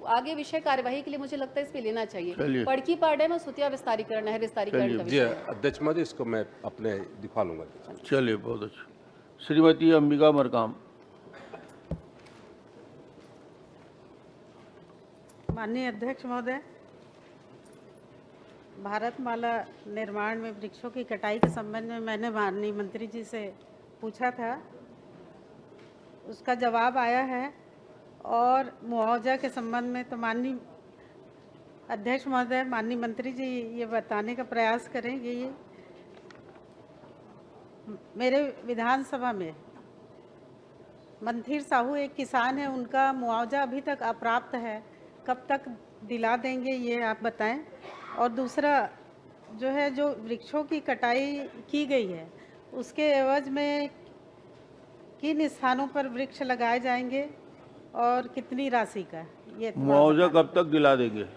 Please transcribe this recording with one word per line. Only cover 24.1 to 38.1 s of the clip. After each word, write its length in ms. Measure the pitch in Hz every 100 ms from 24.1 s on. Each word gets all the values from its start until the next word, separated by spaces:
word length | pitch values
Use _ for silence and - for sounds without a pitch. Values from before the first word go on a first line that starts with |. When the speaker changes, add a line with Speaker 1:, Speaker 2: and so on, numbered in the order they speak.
| 202 247
Speaker 4:
था, 320 | 254 226 277 - - - - - - - - - - - - - - - - -
उसका 260 | 214 -
जवाब 440 | 247 247 226 240 254
आया 220 | 233 247
है। 440 | 262 247 269 - - - - - - -
और 540 | - 233 240 262 247 -
मुआवजा 520 | 233 233 220 240 240 262
के 120 | 269
संबंध 360 | 262 226 240
में 200 | 247 247
तो 120 | 247 233
माननीय 420 | 233 233 254 254 - - - - - - - - - - - - -
अध्यक्ष 360 | 226 208 262 269
महोदय, 380 | 254 240 254
माननीय 340 | 262 240 220 240
मंत्री 340 | 233 220 254
जी 460 | 254 262 247 226 233
ये 80 | 226
बताने 480 | 226 214 208 214
का 80 | 240
प्रयास 460 | 247 233 226 233 -
करें 320 | 254 233 262
कि 80 | 240
ये 220 | 240 262 277 - - - - - - - - - - - - - - - - - - - - - - - 208 -